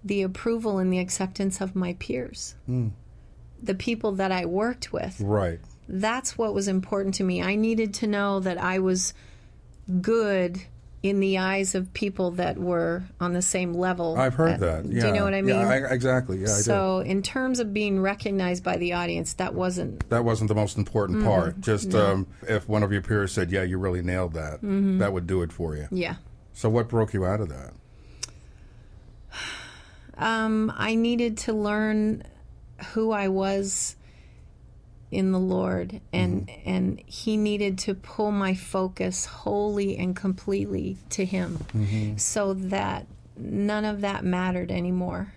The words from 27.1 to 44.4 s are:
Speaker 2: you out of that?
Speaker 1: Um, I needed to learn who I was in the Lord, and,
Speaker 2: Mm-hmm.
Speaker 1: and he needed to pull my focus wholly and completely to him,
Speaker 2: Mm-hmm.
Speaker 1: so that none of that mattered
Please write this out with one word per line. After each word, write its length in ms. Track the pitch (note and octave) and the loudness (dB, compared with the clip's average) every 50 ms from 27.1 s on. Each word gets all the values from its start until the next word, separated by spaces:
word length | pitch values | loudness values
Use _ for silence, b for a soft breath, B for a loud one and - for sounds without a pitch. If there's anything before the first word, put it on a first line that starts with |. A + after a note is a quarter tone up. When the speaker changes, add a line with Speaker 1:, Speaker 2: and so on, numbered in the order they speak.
Speaker 2:
you 140 | - G2 F#2 | 2 0 2
out 160 | F2+ G2 G#2+ | 2 2 0
of 80 | G#2+ D#2+ | -2 -4
that? 240 | C#2 C2 C2+ G#1 - - - - B B B B B B B B B B B B B B B B B B B B B B B B - - - - B B B B B B B B B B B B B B B B - | -6 -10 -14 -16 -18 -20 -20 -20 B B B B B B B B B B B B B B B B B B B B B B B B -20 -20 -20 -16 B B B B B B B B B B B B B B B B -8
Speaker 1:
Um, 560 | - - A3 A3+ A3+ A3 A3 A3 A3 G#3+ A3 - | -2 0 0 2 2 2 2 2 2 2 0 0
I 180 | - - G#3+ A3+ | -2 0 2 2
needed 420 | A3+ A3+ A#3 A#3+ A#3+ A#3+ A#3 A3 - | 2 2 2 2 2 0 0 -2 -2
to 140 | - - | -4 -2
learn 680 | A3 G#3+ G#3 G#3 G#3 G#3+ G#3+ G#3+ G#3+ G#3+ G#3+ G#3+ A3 - - - - - - - - - - - - - - - | -2 0 0 0 2 2 2 2 2 2 2 2 0 -2 -6 -14 -20 -20 -20 -20 -20 -20 -20 -20 -18 -16 -16 -4
who 180 | - A3 A3 A3 | -2 0 2 2
I 180 | A3 G#3 G3 F#3+ | 2 2 2 2
was 680 | F#3+ F#3+ F#3+ F#3+ G3 G3 G3 G3 - - - - - b b b b b b b b b b b b - - - - - - - - - - - | 2 2 2 2 0 0 0 -2 -2 -2 -4 -4 -6 b b b b b b b b b b b b -20 -20 -20 -20 -20 -20 -20 -20 -20 -14 -6
in 220 | - F#3+ F#3+ F#3+ | -2 0 2 2
the 60 | F#3+ F#3 | 2 2
Lord, 600 | F#3 F#3 F#3 F#3 F#3 F#3 F#3 F3+ F3 F#3 G#3+ G3 - - | 2 2 2 0 0 0 0 -2 -2 -6 -8 -14 -12 -4
and, 340 | - F3+ F#3 F3+ F3+ G3 - - | 0 0 2 2 2 0 -2 -6
Speaker 2:
Mm-hmm. 200 | - - - - | -12 -10 -4 -2
Speaker 1:
and 340 | F#3 F#3 F#3 - - - - | 0 2 2 0 -2 -4 -10
he 300 | - - - - A3+ G#3+ | -16 -14 -6 -2 0 0
needed 420 | G#3+ G#3 G#3 G#3 G3+ G#3 G3 F#3+ F#3+ | 2 2 2 2 0 0 0 -2 -2
to 160 | - - G3 | -2 -4 -4
pull 360 | F#3+ - - - - G#3+ G#3 | -4 -6 -12 -4 -2 0 0
my 220 | G#3 G3+ G3 F#3+ F#3+ | 2 2 2 2 0
focus 720 | F#3 - - - F#3+ F#3 F#3 F#3 - F#3 F#3 F3+ - - | -2 -4 -4 -2 0 0 -2 -2 -4 -4 -2 -2 -4 -6
wholly 680 | - - - - G#3 G#3 G3+ G#3 G#3 G#3 G3+ G3+ G3 G3 | -6 -8 -8 -4 -2 0 0 0 0 0 0 0 0 0
and 180 | - F3+ F#3 F3+ | 0 -2 -2 -2
completely 840 | - - F#3+ F#3+ F#3 - - G3 G3+ G3+ G3+ F#3+ F#3 - F#3 F#3+ - - - | -2 -2 -2 -2 -2 -2 -2 -2 0 0 -2 -2 -4 -4 -4 -6 -8 -10 -8
to 140 | - - F#3+ | -4 -2 -2
him, 340 | F#3 G3 F#3 F3+ F3 F3+ D#3 D#3 - | 0 0 -2 -2 -2 -4 -6 -8 -4
Speaker 2:
Mm-hmm. 440 | - A2 G#2+ G2 G#2 A2 G#2+ G#2 G#2+ | -2 0 0 2 0 0 0 -2 -2
Speaker 1:
so 360 | G#2 - - - A3 G3+ G3 F#3+ | -2 -2 0 0 0 0 0 0
that 520 | F#3+ F#3+ F#3 G3 G3 G3+ G3 G3 - - - - - - - - | -2 -2 -2 -2 0 0 -2 -4 -6 -8 -12 -18 -20 -20 -20 -14
none 480 | - - - G#3 G3+ G3+ G#3 G#3+ G#3+ G#3+ | -10 -8 -4 -2 0 0 2 2 0 0
of 160 | G#3+ G#3+ G3+ | -2 -2 -2
that 240 | G3+ G3 G3 - - | -2 -2 -2 -2 0
mattered 460 | F#3 F3+ F3+ | 0 0 2